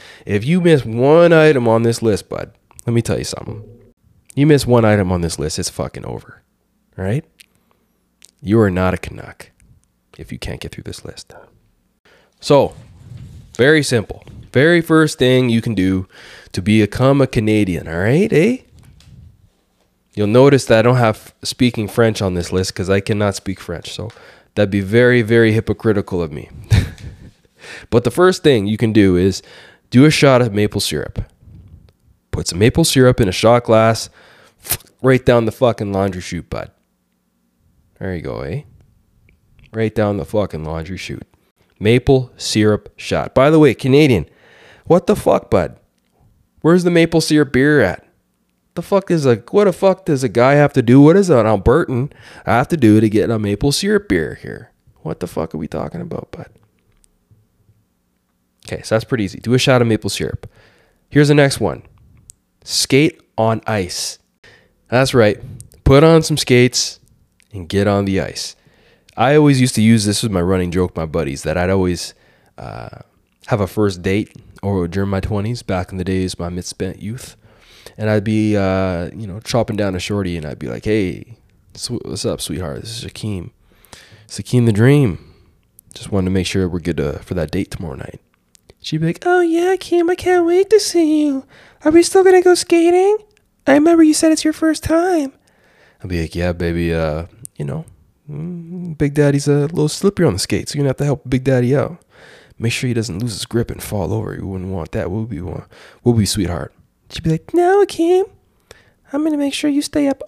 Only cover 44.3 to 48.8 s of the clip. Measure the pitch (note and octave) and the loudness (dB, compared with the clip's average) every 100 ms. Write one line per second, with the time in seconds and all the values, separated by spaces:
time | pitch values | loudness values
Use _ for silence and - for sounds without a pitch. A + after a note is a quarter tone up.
44.3 | _ _ _ - _ - E3+ - G#3+ - | _ _ _ -20 _ 0 0 2 0 2
45.3 | - - G#2 D2+ - _ _ _ _ _ | 0 0 -2 -2 -8 _ _ _ _ _
46.3 | _ _ _ D3+ F3 F3 E3+ E3 E3 - | _ _ _ 2 2 4 2 2 2 2
47.3 | D3+ C#3 B2+ C#3+ D3 G2+ - _ _ _ | 2 2 2 2 4 2 -2 _ _ _
48.3 | _ _ _ _ - | _ _ _ _ -14